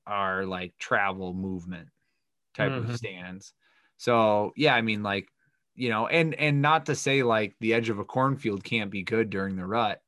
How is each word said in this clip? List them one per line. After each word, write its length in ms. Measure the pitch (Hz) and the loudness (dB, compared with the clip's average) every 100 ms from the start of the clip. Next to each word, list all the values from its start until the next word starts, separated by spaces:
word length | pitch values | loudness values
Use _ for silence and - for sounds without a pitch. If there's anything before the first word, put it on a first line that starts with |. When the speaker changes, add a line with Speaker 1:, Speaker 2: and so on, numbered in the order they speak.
| - | -8
Speaker 1:
are, 400 | 101 98 95 95 | -2 -2 -2 -2
like, 300 | 92 90 - | -6 -8 -10
travel 560 | - 117 98 95 92 | -2 0 2 -2 -6
movement 560 | 92 95 92 87 87 - _ _ _ _ _ _ | -4 -4 -6 -8 -12 -14 _ _ _ _ _ _
type 220 | - 104 131 | -4 -2 -2
Speaker 2:
Mm-hmm. 20 | |
Speaker 1:
of 140 | 113 | -4
stands. 640 | 120 113 92 90 92 - _ _ _ _ _ | -6 -8 -12 -14 -14 -18 _ _ _ _ _
So, 540 | - 117 110 104 104 - | 2 4 6 4 0 2
yeah, 180 | 147 123 | 2 4
I 60 | |
mean, 200 | 113 107 | 2 0
like, 260 | 104 101 - _ _ _ _ - | -2 -2 -4 _ _ _ _ -6
you 140 | 123 | -2
know, 160 | 110 113 | 0 2
and, 260 | 165 160 143 | 2 2 0
and 260 | 147 143 | 0 2
not 240 | 143 160 156 | 4 2 2
to 100 | 139 | -2
say, 260 | - 139 | 2 2
like, 320 | 120 110 107 - | 4 2 0 -2
the 140 | 110 | 0
edge 160 | 113 113 | 2 2
of 80 | 104 | -2
a 40 | |
cornfield 600 | 101 127 135 135 113 101 | -4 0 0 0 -2 -4
can't 260 | - 117 101 | -2 -2 -2
be 120 | 98 | -6
good 260 | 90 113 113 | -2 0 0
during 260 | 98 98 95 | -2 -4 -4
the 100 | 92 | -2
rut. 360 | 113 107 95 | 0 0 -2